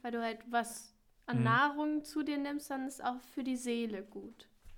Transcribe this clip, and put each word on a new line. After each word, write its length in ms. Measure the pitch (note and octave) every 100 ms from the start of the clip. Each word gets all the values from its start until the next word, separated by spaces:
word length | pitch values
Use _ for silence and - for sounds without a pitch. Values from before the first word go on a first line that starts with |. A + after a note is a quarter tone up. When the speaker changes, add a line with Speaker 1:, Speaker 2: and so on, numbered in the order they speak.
Speaker 1:
weil 100 | A#3+
du 100 | A#3
halt 180 | A3+ A3+ A#3+
was 440 | A#3 A3+ - - _ _ _ -
an 120 | A#3
Speaker 2:
Mhm. 60 |
Speaker 1:
Nahrung 600 | A3+ A#3+ D4 C#4+ D4+ D4+
zu 180 | - D#4
dir 160 | D4+ C#4+
nimmst, 300 | C#4+ C#4+ -
sondern 200 | C4+ C4+
ist 140 | -
auch 160 | B3 B3 -
für 100 | -
die 120 | B3+ B3+
Seele 460 | B3 A#3 A3+ G3
gut. 440 | G#3 G3+ A3+ - - _ -